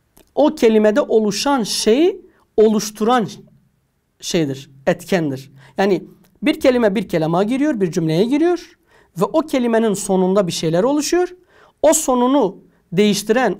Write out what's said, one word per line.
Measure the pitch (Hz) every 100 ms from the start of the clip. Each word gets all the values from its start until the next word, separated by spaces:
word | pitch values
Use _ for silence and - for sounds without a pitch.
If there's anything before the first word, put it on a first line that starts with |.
| _ _ _
o | - 294
kelimede | 302 226 220 214 214
oluşan | 196 220 214 202 285 277
şeyi | 202 - - 240 349 - - _ _ -
oluşturan | 220 214 - - 214 254 185 - - _ _ _ _ _ _ _
şeydir, | - 180 147 131 - - -
etkendir. | 170 - 190 151 131 - - - -
Yani | 202 185 - - _ _
bir | 233 311
kelime | 277 247 220
bir | 202 185
kelama | 170 156 175
giriyor, | 208 262 294 240
bir | 180
cümleye | 165 160 156
giriyor | 233 294 339 349 - _ _ _ _ -
ve |
o | 302 320
kelimenin | 311 269 240 226 226
sonunda | 196 - 190 185 190 185
bir |
şeyler | - 160 170
oluşuyor. | 233 294 285 339 359 - _ _ _ _
O | 294
sonunu | 311 - 254 247 285 196 - _ _ _
değiştiren, | 170 208 202 - 226 240 175